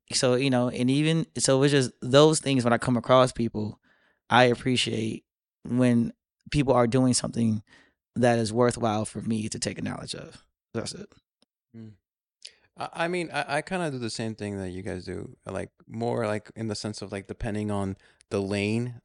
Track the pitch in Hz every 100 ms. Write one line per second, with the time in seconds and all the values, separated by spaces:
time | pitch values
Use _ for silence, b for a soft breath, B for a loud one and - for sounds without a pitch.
0 | - - 131 123 139 123 123 123 127 139
1 | 156 165 - 123 - 135 143 143 123 -
2 | 127 139 156 156 135 131 117 113 - 120
3 | - 131 127 - 117 110 107 - _ _
4 | _ _ - 117 123 120 131 123 117 113
5 | 110 113 - _ _ _ 127 123 127 117
6 | 117 - _ _ - 147 135 123 120 131
7 | 127 120 110 117 113 107 - b b b
8 | _ - 120 117 107 113 123 117 117 104
9 | 107 107 110 110 107 - - 90 104 -
10 | - - - - _ _ _ 113 104 -
11 | - _ _ _ _ _ _ 113 110 104
12 | _ _ _ _ B B B - 135 170
13 | 170 180 156 143 - 143 - 185 160 131
14 | 113 - 113 110 104 98 92 92 95 92
15 | 90 87 - - - 92 92 _ - 110
16 | 120 120 107 107 - - 113 107 107 -
17 | 98 101 98 101 113 104 107 101 98 98
18 | b b - 101 98 101 101 113 123 117